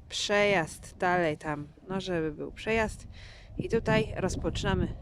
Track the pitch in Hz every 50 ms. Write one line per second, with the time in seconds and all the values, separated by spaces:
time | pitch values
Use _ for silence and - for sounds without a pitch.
0 | - - - - - - 208 202 202 202 196 185 185 - - - - - - -
1 | 190 180 180 180 175 156 151 156 - 156 151 147 147 147 - - - 185 190 190
2 | 185 185 180 165 160 156 151 156 143 151 - - - 220 220 226 220 214 - -
3 | - - - - - - - - - - - - - - 226 226 - 220 220 220
4 | 220 - - - 190 180 - - - 170 - - - 202 190 180 175 - - -